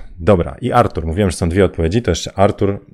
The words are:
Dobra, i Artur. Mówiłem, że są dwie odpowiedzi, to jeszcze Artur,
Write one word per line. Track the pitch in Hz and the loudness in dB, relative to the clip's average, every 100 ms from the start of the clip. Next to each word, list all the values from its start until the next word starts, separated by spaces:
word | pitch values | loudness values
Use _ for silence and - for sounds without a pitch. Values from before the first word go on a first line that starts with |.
| - - | -16 -6
Dobra, | 85 92 76 - | 2 2 2 -6
i | 120 | -2
Artur. | 120 - - 73 | 2 2 0 -4
Mówiłem, | 85 98 | 0 0
że | - | 0
są | 87 | 0
dwie | 90 | 2
odpowiedzi, | 90 - 82 110 | 2 2 0 0
to | 113 | 0
jeszcze | 85 - | -2 -4
Artur, | - 101 - 98 101 - | 0 0 2 -2 -4 -10